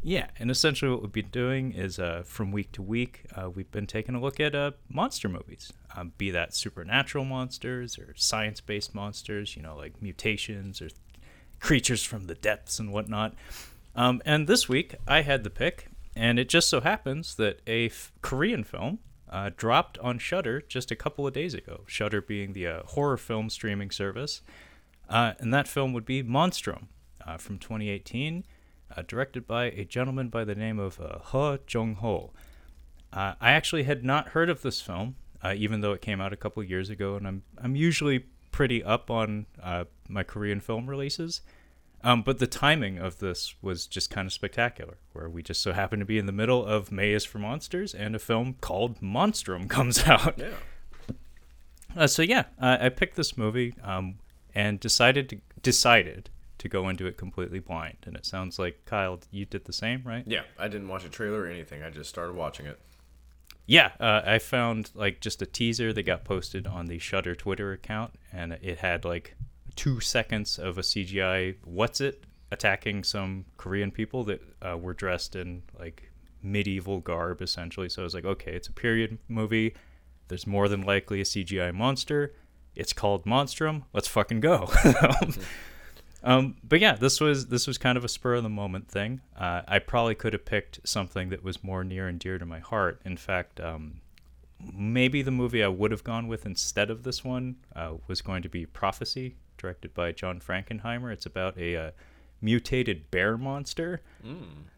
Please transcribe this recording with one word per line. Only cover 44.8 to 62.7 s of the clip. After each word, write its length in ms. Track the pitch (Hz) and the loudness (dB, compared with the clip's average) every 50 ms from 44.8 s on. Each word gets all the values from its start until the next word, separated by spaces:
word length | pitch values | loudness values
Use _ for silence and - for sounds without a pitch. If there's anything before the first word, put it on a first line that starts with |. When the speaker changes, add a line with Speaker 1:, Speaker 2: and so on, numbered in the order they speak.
| - 85 - - - - _ | -14 -14 -14 -20 -20 -18 _
Speaker 1:
where 160 | 80 80 82 | -10 -10 -8
we 120 | 82 85 | -8 -8
just 200 | 80 - 85 - | -8 -4 -2 -2
so 100 | - 98 | 0 0
happen 280 | 87 98 98 98 - 107 | 2 0 0 0 0 -2
to 60 | 101 | -2
be 120 | 95 110 107 | 0 0 0
in 80 | 101 | 2
the 80 | 98 98 | 0 0
middle 320 | 101 110 117 127 123 110 | 0 4 4 4 4 4
of 260 | 101 107 107 98 - | 4 2 2 2 0
May 220 | 107 95 98 104 104 | -2 2 4 4 4
is 100 | 104 - | 2 2
for 160 | - - 107 | -2 -6 -6
Monsters, 560 | 101 107 127 156 - - - 180 202 196 - | -4 -4 -4 -6 -6 -4 -4 -4 -4 -4 -6
and 180 | - 104 107 110 | -6 -4 -4 -4
a 60 | 110 | -4
film 360 | - - 117 113 120 131 127 - | 0 2 2 2 2 0 -4 -6
called 420 | - - 90 95 110 120 113 - | -4 -2 0 0 0 0 0 -4
Monstrum 680 | - 95 98 123 180 208 214 - - - 92 87 92 - | -4 -2 2 4 4 4 4 0 -4 -4 -4 -4 -4 0
<laughs> 20 | |
comes 340 | - - 131 123 117 - - | 2 4 4 6 6 6 10
out. 340 | 160 143 110 - - - - | 10 10 10 8 4 2 0
Speaker 2:
Yeah. 800 | - - - - - - - - - - - - - - - - - - - - - - - - - - - - - - - | -6 -6 -8 -8 -10 -10 -12 -12 -12 -12 -14 -14 -8 -10 -10 -10 -10 -16 -18 -20 -20 -20 -20 -20 -20 -20 -20 -20 -16 -12 2
Speaker 1:
Uh, 120 | 175 160 139 | 4 6 6
so 160 | - - 160 | 8 6 6
yeah, 200 | 175 240 247 143 - - - | 6 6 4 4 2 -4 2
uh, 180 | 131 127 127 123 | 6 6 6 6
I 80 | - 127 | 6 2
picked 260 | 127 - - 175 - | 4 2 0 0 0
this 220 | - 160 - - - | -2 -2 -2 -2 0
movie, 360 | 110 107 110 123 123 120 117 - - | -2 0 2 0 -2 -2 -4 -8 -8
um, 320 | 101 95 95 95 92 95 104 - - - - - - - | -6 -4 -4 -4 -4 -8 -10 -16 -20 -20 -20 -20 -6 0
and 280 | 104 104 104 104 95 | 2 2 2 2 0
decided 480 | - 113 - - 120 123 135 143 135 127 | 2 2 6 8 8 8 8 6 2 -2
to, 80 | - 98 - - - - | -8 -14 -14 -18 -20 0
decided 680 | - 131 120 - - 123 120 113 87 87 - - - - - - - - - - | 2 4 4 6 8 10 10 10 8 4 -4 -10 -12 -14 -14 -16 -16 -16 -16 -8
to 120 | - - | -8 -2
go 200 | - 98 92 95 | 0 0 0 0
into 180 | 92 87 95 90 | -2 -2 -4 -6
it 100 | 87 - | -6 -6
completely 400 | - 90 - - 90 - 87 95 | -10 -8 -6 -6 -6 -4 -4 -8
blind. 400 | - - 80 80 80 78 - - - | -8 -6 -6 -6 -6 -8 -10 -12 -14
And 100 | - - | -12 -12
it 80 | - - | -8 -8
sounds 360 | - - 95 92 92 - - | -6 -6 -4 -6 -6 -4 -2
like, 260 | 92 87 90 - _ | -2 -2 -4 -6 _
Kyle, 340 | - 117 104 95 92 92 87 - - | -4 -2 0 0 0 -2 -6 -10 -12
you 140 | - 101 98 | -10 -10 -8
did 200 | - - 98 - | -6 -8 -10 -8
the 80 | - - | -6 -6
same, 300 | - - 113 123 131 123 | -4 -2 -2 -4 -4 -6
right? 180 | 123 113 120 123 107 | -8 -8 -8 -4 -2
Speaker 2:
Yeah, 160 | 110 85 - - - - | -2 -2 -2 -6 -8 -6
I 80 | 92 107 | -6 -4
didn't 220 | 101 104 98 95 | -4 -6 -6 -6
watch 140 | 92 95 90 | -6 -8 -8
a 60 | 82 | -10
trailer 320 | - - 113 104 104 107 | -8 -4 -4 -2 -2 -2
or 60 | 95 85 | -2 -4
anything. 340 | 87 87 80 - - 73 | -6 -8 -10 -12 -12 -12
I 80 | 76 82 | -10 -10
just 180 | 78 76 73 - | -10 -10 -12 -10
started 280 | - 87 85 85 90 | -8 -8 -8 -6 -6
watching 320 | 90 80 73 71 - 73 | -4 -6 -6 -6 -8 -12
it. 120 | 73 | -12